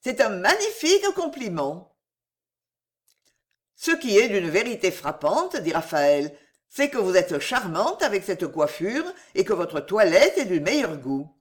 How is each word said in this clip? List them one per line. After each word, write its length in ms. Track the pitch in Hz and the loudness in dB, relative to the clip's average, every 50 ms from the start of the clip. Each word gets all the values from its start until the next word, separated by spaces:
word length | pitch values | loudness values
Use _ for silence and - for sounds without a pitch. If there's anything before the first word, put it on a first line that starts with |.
C'est 200 | _ 254 247 - | _ -6 0 0
un 80 | 262 220 | 0 0
magnifique 760 | 208 180 180 214 349 440 403 440 - - - 320 370 403 392 403 381 | 0 0 2 2 2 2 0 -4 -6 -4 2 4 4 4 4 0 -2
compliment. 800 | - 349 320 - 277 254 208 175 160 143 139 156 175 180 _ _ _ _ _ _ _ _ _ _ _ _ _ _ _ _ _ _ _ _ _ _ _ _ _ _ _ _ _ _ _ _ _ _ _ _ _ _ | -2 -6 -6 -6 -8 -8 -6 -4 -4 -4 -4 -4 -8 -14 _ _ _ _ _ _ _ _ _ _ _ _ _ _ _ _ _ _ _ _ _ _ _ _ _ _ _ _ _ _ _ _ _ _ _ _ _ _
Ce 160 | _ - 320 | _ -2 -2
qui 260 | 330 330 - 254 202 | -2 -2 0 4 4
est 120 | 202 233 240 | 4 4 4
d'une 200 | 202 196 175 165 | 0 -2 -2 0
vérité 420 | 156 190 233 240 233 - - 185 | 0 0 0 0 -4 -2 -2 -2
frappante, 680 | - - - 143 156 - - 151 165 285 359 370 - | -2 -2 -8 -8 -8 -2 0 0 2 2 0 -2 -4
dit 160 | 285 170 160 156 | -4 -4 -2 -2
Raphaël, 640 | 165 160 - 170 151 143 143 147 143 139 151 - - _ _ _ _ _ _ | -2 -4 -2 -2 2 4 4 4 4 2 -4 -8 -16 _ _ _ _ _ _
c'est 200 | _ - 190 - | _ -2 -2 -2
que 80 | - | 0
vous 180 | 254 202 185 180 | -2 0 4 4
êtes 240 | 185 - - 180 143 | 4 4 4 -2 -4
charmante 640 | - - 254 247 220 180 160 165 214 294 392 - | -4 -2 -2 -2 -2 -2 -2 0 0 0 0 -2
avec 220 | 339 - 202 196 180 | -2 0 0 -2 -2
cette 240 | - 190 170 180 | -4 -4 -4 -4
coiffure 580 | 151 - 160 151 147 - - 165 196 240 285 330 359 370 - - _ _ | -6 0 0 0 0 0 -4 -6 -4 -2 -4 -6 -6 -10 -16 -20 _ _
et 80 | - 190 | -2 0
que 100 | - 214 | 0 0
votre 260 | 170 175 - - 151 | -2 -2 -4 -4 -8
toilette 580 | - - 185 214 214 175 165 196 269 370 - | -6 -2 2 4 4 6 6 6 6 6 4
est 80 | 381 277 | 0 0
du 140 | 202 180 160 | 0 0 0
meilleur 380 | 147 180 262 302 262 180 156 | 0 0 0 0 0 -2 -4
goût. 320 | 143 127 131 135 135 147 156 _ _ | -8 -6 -6 -6 -6 -6 -10 _ _